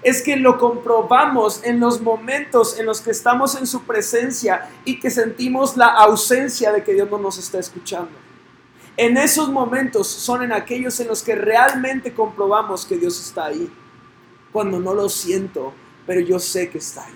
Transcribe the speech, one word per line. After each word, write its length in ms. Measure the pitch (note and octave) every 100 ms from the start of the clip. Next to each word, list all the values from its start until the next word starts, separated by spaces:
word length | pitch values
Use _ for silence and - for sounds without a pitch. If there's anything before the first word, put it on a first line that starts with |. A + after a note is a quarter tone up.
es 200 | B3 C4
que 140 | - C#4
lo 220 | B3+ B3
comprobamos 1040 | A#3+ A#3+ A#3 A3+ A3 B3 D4 C4 G#3+ G3+
en 140 | A#3 A#3+
los 220 | A#3+ A#3
momentos 800 | A3+ A3 A3+ C#4 D4 B3 A3 -
en 80 | A3
los 160 | G#3+
que 80 | -
estamos 440 | A3 B3 B3 C4+ C4+
en 100 | B3+
su 160 | B3
presencia 880 | - A3 G3+ A#3 B3+ B3 A3 F#3 - -
y 140 | - C4
que 120 | C4
sentimos 680 | B3 A3+ - B3+ B3+ C4+ B3+
la 120 | A#3
ausencia 840 | - G#3+ A3 - B3 C#4 - G#3+
de 100 | G#3
que 120 | G3+
Dios 160 | G3 G3+
no 80 | G#3
nos 200 | G3 F#3
está 200 | F3 F#3+
escuchando. 540 | F3 F3+ E3 F3+ E3+ D3 - - _ - _ _ - -
En 220 | A#3 B3
esos 320 | D4 D#4 C#4+
momentos 560 | C#4 A#3+ B3+ C4 A3 F#3+
son 340 | - - B3
en 100 | B3
aquellos 460 | G#3+ G3+ B3 B3+ A#3+
en 80 | A#3
los 140 | A3
que 120 | -
realmente 800 | G#3 G#3+ A3+ C4+ C4 B3+ C4 B3+
comprobamos 720 | A#3+ G#3+ G#3+ G3 G#3 G#3+ F#3 -
que 100 | F3+
Dios 240 | F3 F3
está 240 | - - D#3
ahí, 240 | D#3 F3 - - - - _ - - _
cuando 300 | G#3+ G3+ F3+
no 140 | F#3
lo 140 | G3 G3+
siento, 680 | - F3 F#3+ G3 D#3 C3+ - - - -
pero 140 | F3+
yo 180 | E3+ F3+
sé 320 | F3 F#3+ F3
que 80 | D#3
está 260 | - -
ahí. 100 | -